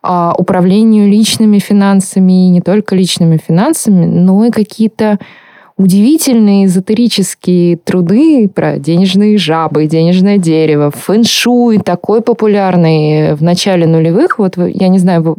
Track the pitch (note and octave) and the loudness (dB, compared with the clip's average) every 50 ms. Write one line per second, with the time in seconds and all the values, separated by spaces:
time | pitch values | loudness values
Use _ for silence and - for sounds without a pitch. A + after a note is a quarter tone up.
0 | - F3 F3+ F3 E3+ E3+ - - F3+ - F#3+ F#3 F3 F#3 F#3+ G#3+ A3 A3+ A3 G#3+ | -4 -2 -2 -2 -2 -2 -2 -2 -2 -2 0 0 0 2 2 2 2 2 2 2
1 | G3+ G3+ G3+ G#3+ A3+ - - - A3 G#3+ G#3 G3+ - - G3+ G3+ G3 G3 G3 G3 | 2 2 2 2 0 0 -2 0 0 2 2 0 0 0 0 0 2 2 0 0
2 | F#3+ - - F#3+ F#3+ F#3 F#3 F#3 F#3 F#3 F3+ F3 - E3+ F#3+ G#3+ G#3+ - G3 F#3 | -2 -2 -2 0 2 2 2 2 2 2 2 0 0 0 -2 -2 -2 -2 -2 -2
3 | F#3+ E3+ - - F3 E3 D#3+ D#3 - - E3 E3+ A3+ D#4 E4 - - A3+ G3 F3+ | -2 -2 -2 -2 0 0 0 0 -2 -2 -2 0 0 0 -2 -2 0 0 2 2
4 | E3 E3+ E3 E3+ F3+ F#3+ F#3+ G3+ A3+ A#3+ A3+ A3 G#3 - - - A3 G#3+ _ - | 2 0 0 0 2 2 2 2 0 0 0 -2 -4 -4 -2 -4 -4 -4 _ -2
5 | A3 G#3+ G#3 F#3+ - - - - - - - - - _ _ - F#3+ F#3 F#3 G3+ | -2 -2 -2 -4 -6 -16 -20 -20 -20 -20 -20 -20 -20 _ _ -2 0 0 2 2
6 | G#3 B3+ D#4 D#4+ - C4+ B3 A#3 G#3+ G3+ G3+ G3+ G3 F#3+ F3 F#3+ F#3 - G#3+ A3+ | 2 2 2 0 0 0 2 2 2 2 2 2 2 2 0 -2 -2 -2 -2 0
7 | A#3+ A3 - G#3 F#3 - - _ - F#3 F3+ F3 F3 F3 E3+ E3 _ - F3+ F#3 | 0 0 0 -2 -4 -4 -6 _ -4 -2 0 2 2 0 -2 -2 _ -4 -2 -2
8 | F3 E3+ G3+ A#3 D#4 E4 D4+ B3+ G#3+ F#3+ - - D#3+ D3+ D3 D3 C#3 D3+ E3+ E3+ | 0 0 2 2 2 2 2 2 0 0 -2 -2 -4 -4 -4 -4 -4 -2 0 0
9 | G3 F#3+ F#3 G3 G#3 G#3+ G#3 G#3 E3+ D#3 D#3+ E3 D#3+ D#3 D3 D3+ D#3 D3+ D#3+ D#3+ | 0 0 0 0 2 2 0 0 0 -2 -2 -2 -2 -2 -2 -2 -2 0 0 0
10 | E3 E3+ F3+ F#3 F#3 G3+ G3+ G3+ F3 E3 D#3 D#3+ D#3+ D#3 D3+ D3 D3 D3 D3 - | 0 2 2 2 2 2 0 0 0 0 0 0 0 0 0 0 0 -2 -4 -6
11 | - - F#3 A3 A#3 A3 - - - A#3+ B3 A#3+ A#3+ A#3 A3 G3+ - F#3+ F3 F3 | -4 -2 0 0 0 0 -2 -2 0 0 0 2 2 2 0 0 0 -2 -6 -4
12 | - - G#3 A#3 A#3 A#3+ A#3 - A3 G#3+ G3+ G3+ G3 F#3 F#3 F3+ E3+ D#3+ D#3+ D#3 | -2 -2 -2 0 0 -2 -2 0 0 0 0 0 0 0 0 0 2 2 0 0
13 | D3+ D3+ D3+ D3+ D3+ D#3 D#3 D3 D#3 E3+ F3 F3+ - G3+ F#3+ F3 E3+ D#3+ E3 D#3+ | 0 0 0 0 0 -2 -2 -2 0 -2 0 0 -2 -2 0 0 0 0 0 0
14 | D#3+ E3 E3 G#3+ D#4+ F#4 - - G3+ F#3+ - F3+ F3 - - - F#3+ F#3 F#3 G3 | 0 0 0 0 0 0 0 -2 -4 -4 -2 -4 -4 -4 -2 -2 0 0 2 2
15 | F3 F#3+ F3+ E3+ D#3+ E3 D#3 | 2 2 0 0 0 -2 -4